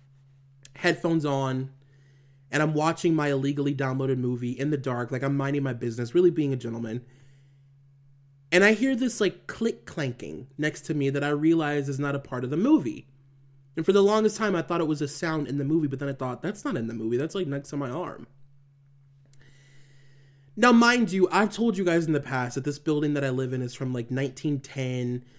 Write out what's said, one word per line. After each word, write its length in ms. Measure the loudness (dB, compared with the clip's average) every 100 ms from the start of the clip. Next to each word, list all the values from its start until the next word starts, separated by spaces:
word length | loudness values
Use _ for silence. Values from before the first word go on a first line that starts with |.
| _ _ _ _ _ _ -20 -4
headphones 480 | -2 0 0 0 0
on, 460 | 0 0 -2 -6 -12 _ _ _ _ _ _ -4
and 140 | 0
I'm 100 | 2
watching 400 | 2 2 2 2
my 140 | 2 2
illegally 480 | 0 0 0 -2 0
downloaded 440 | -2 0 0 0
movie 380 | 0 -2 -4 -4
in 120 | -2
the 60 | -2
dark, 340 | -2 -4 -4
like 100 | -2
I'm 140 | -2 0
minding 280 | 0 0
my 100 | -2
business, 420 | -4 -4 -4 -2 4
really 160 | 4
being 220 | 4 -2
a 40 | -2
gentleman. 440 | -6 -6 -6 -8 -10 -20 -20 -20 _ _ _ _ _ _ _ _ _ _ 2
And 100 | 6
I 80 | 6
hear 240 | 4 2 0
this, 240 | 0 0
like, 260 | -2 -2 -14
click 380 | -4 -4 -4 -10
clanking 600 | -6 -6 -6 -12 -14 -12 -4
next 260 | -4 -4
to 100 | -4
me 160 | -2 0
that 160 | 0 0
I 60 |
realize 580 | 2 4 4 2 -2 -2
is 100 | -2
not 160 | -2 -4
a 40 |
part 260 | -6 -6 -2
of 40 |
the 60 | 0
movie. 540 | 4 4 2 -8 -14 _ _ _ -20 -20 _ -4
And 100 | 4
for 60 |
the 100 | 6
longest 360 | 6 4 2 2
time, 180 | 0 0
I 60 |
thought 180 | -2 -2
it 80 | 0
was 140 | -2
a 80 | -4
sound 400 | -4 -4 -2 -2
in 80 | -2
the 80 | 0
movie, 220 | 0 0
but 120 | -4
then 80 | -6
I 60 |
thought, 280 | -6 -6 -6
"That's 220 | -6 -6
not 140 | -4 -4
in 100 | -4
the 60 |
movie. 240 | -4 -2 -2
That's, 180 | -2 -4
like, 100 | -4
next 260 | -6 -6
to 40 | -8
my 140 | -6
arm." 360 | -6 -8 -12 -18 -20 -20 -20 _ _ _ _ _ _ _ -20 -20 -20 _ -20 -20 -20 -20 -20 -20 _ _ 4
Now, 160 | 8
mind 400 | 8 8 6 2
you, 160 | 2 4
I've 240 | 4 2
told 240 | 2 0 2
you 60 |
guys 220 | 2 2 2
in 60 |
the 80 | 0
past 340 | 0 -4 -2 -4
that 80 |
this 160 | -4 -4
building 360 | 0 0 0 0
that 80 | 0
I 60 |
live 200 | -2 -2
in 100 | -4
is 120 | -6
from, 180 | -6 -4
like, 180 | -4 -4
nineteen 520 | -2 -4 -4 -2 -4
ten. 640 | -4 -6 -4 -2 -2 -4 -8